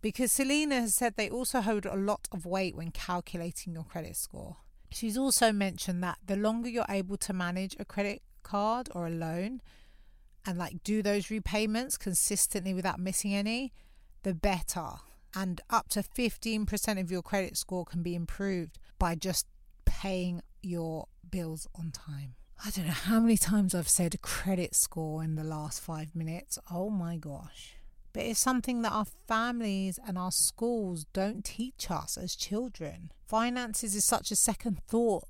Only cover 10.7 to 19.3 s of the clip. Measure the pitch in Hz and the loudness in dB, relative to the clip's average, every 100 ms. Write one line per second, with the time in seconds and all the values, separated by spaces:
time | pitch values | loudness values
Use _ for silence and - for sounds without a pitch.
10.7 | 180 - 214 208 202 185 180 - 208 214 | -6 0 2 4 2 0 -4 0 0 2
11.7 | 220 254 - - 175 - 202 - 208 185 | 0 -2 -4 0 2 2 2 2 2 -2
12.7 | 185 185 - 185 185 202 202 208 233 262 | 0 0 0 -2 0 0 0 0 -2 -4
13.7 | - - - - - 196 170 208 185 - | -8 -20 -20 -20 -4 -2 2 2 2 -2
14.7 | 180 151 - - - - 185 190 175 - | -4 -6 -10 -16 -20 -10 -4 -4 -4 2
15.7 | 226 - 214 190 - 240 - 226 214 208 | 2 2 -2 -2 0 0 0 -2 0 0
16.7 | 208 - 196 175 185 - 202 185 - - | 0 0 0 0 -2 0 -2 0 -4 -2
17.7 | 185 165 175 170 170 165 - 196 185 160 | -4 -2 -2 -2 -2 -4 -2 0 0 -2
18.7 | - - - 180 165 190 | -10 -20 0 2 2 0